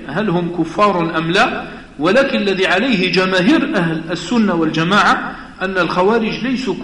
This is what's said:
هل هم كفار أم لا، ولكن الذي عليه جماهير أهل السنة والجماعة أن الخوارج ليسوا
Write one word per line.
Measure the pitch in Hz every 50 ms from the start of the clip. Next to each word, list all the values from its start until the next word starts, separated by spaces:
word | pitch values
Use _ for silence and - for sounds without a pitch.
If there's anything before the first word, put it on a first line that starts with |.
| - 131
هل | 139 180 220 202
هم | 170 180 175 165 - -
كفار | 160 160 - 202 208 208 190 175 165 165 170 160
أم | 160 165
لا، | 175 202 247 262 - - - - - - - - - -
ولكن | 143 175 202 269 277 269 - 214
الذي | 208 196 185 175 190 160
عليه | 175 190 240 277 233 175 185 180
جماهير | 170 185 185 185 190 185 180 220 320 - - - 220
أهل | 202 170 160 160 160 160 -
السنة | 180 170 - - 247 233 214 190 180
والجماعة | 165 160 156 151 160 165 175 202 202 175 208 262 - - - - - - - - -
أن | 185 190 190 185
الخوارج | 170 - - 185 180 202 226 233 220 208 165 - 214
ليسوا | 262 262 - - - - -